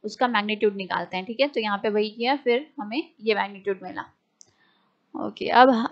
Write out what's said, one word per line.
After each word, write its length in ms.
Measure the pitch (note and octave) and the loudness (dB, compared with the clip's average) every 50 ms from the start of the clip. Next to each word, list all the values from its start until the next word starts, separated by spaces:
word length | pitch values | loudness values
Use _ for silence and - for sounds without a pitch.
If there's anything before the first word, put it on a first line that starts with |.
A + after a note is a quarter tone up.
| - | -12
उसका 240 | G#3+ - - B3+ | -10 -4 -2 0
मैग्नीट्यूड 480 | B3 A#3 G#3 G#3 G#3 G#3+ G#3 G#3+ G#3 G3 | 0 0 0 0 0 0 2 2 0 0
निकालते 420 | G3 F#3+ F3 F#3 F3+ F3 F3 F#3+ | 0 -4 -4 -4 -4 -4 -4 -6
हैं, 80 | F#3 F#3+ | -8 -8
ठीक 140 | A#3 A3+ A#3 | -4 -2 0
है। 80 | C4+ | 0
तो 120 | C#4+ - A#3+ | 0 0 -2
यहाँ 180 | A3 G#3 G3+ | -2 -2 -2
पे 120 | G3+ A3+ A3 | -2 -2 0
वही 200 | G#3 G#3 G#3+ G#3+ | 0 0 0 -2
किया, 260 | G#3+ A#3 A#3 B3+ C#4+ | -4 -4 -2 -2 -2
फिर 380 | C#4 - B3 A#3 C4 D#4 - _ - | 0 2 2 0 0 0 -6 _ -12
हमें 340 | G#3 G#3 A3+ D4+ E4+ - _ - | -10 -8 -6 -8 -8 -8 _ -6
ये 140 | G#3+ A3 G#3 | -2 0 0
मैग्नीट्यूड 440 | G3+ G3 G3+ G3+ F#3+ G3 G3+ F#3+ F#3 F#3 | 0 0 -4 -6 -8 -6 -6 -6 -6 -8
मिला। 180 | F#3 - - - - _ _ _ _ _ - - _ _ _ _ _ _ _ _ _ _ _ _ _ - - - | -12 -12 -12 -12 -14 _ _ _ _ _ -20 -20 _ _ _ _ _ _ _ _ _ _ _ _ _ -10 -10 -10
ओके, 220 | G#3+ G#3+ - - | -8 -8 -8 -4
अब 420 | - - A#3 C4 C4+ A#3+ A3 A3+ - | 4 6 8 8 8 6 4 2 0